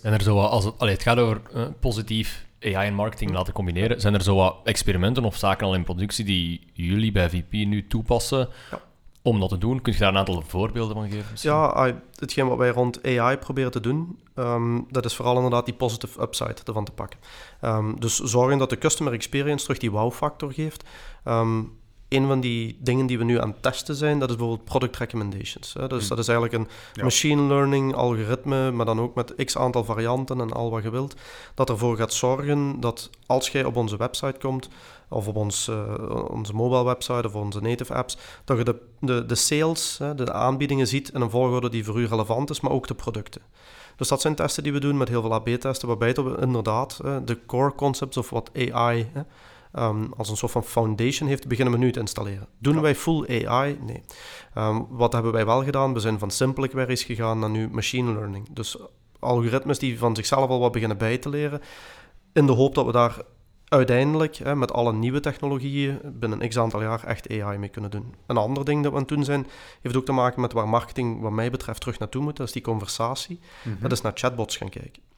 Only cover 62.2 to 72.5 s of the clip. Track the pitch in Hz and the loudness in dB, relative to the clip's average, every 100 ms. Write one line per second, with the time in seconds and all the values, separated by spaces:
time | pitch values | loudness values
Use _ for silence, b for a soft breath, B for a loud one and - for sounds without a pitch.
62.2 | _ 151 143 120 139 139 - 120 120 - | _ 6 6 8 6 4 2 4 4 0
63.2 | - - _ _ _ 139 123 123 139 156 | -14 -20 _ _ _ 4 6 6 4 4
64.2 | 156 - 139 143 123 - 120 110 117 139 | 0 -2 -2 0 2 2 2 2 0 0
65.2 | 143 135 143 139 139 139 139 139 139 110 | -2 -2 -2 -2 -2 -2 -2 -4 -8 -6
66.2 | 110 107 120 120 113 104 110 113 - 110 | -4 -2 -2 0 0 0 -2 -4 -4 -6
67.2 | - 110 104 101 101 - 104 104 117 - | -6 -6 -4 -6 -8 -8 -8 -8 -10 -12
68.2 | - 117 107 139 139 147 143 139 135 147 | -2 0 0 0 0 0 0 0 -2 0
69.2 | 143 143 131 B B B 123 123 131 131 | 0 -2 -4 B B B -2 0 2 2
70.2 | 123 123 120 117 107 117 - - 120 107 | 2 2 -2 0 2 0 0 -4 -4 -2
71.2 | 110 107 120 127 - 110 - - 107 131 | -2 -2 -2 -4 -6 -8 -8 -6 -6 -4
72.2 | 147 147 123 | -4 -4 -8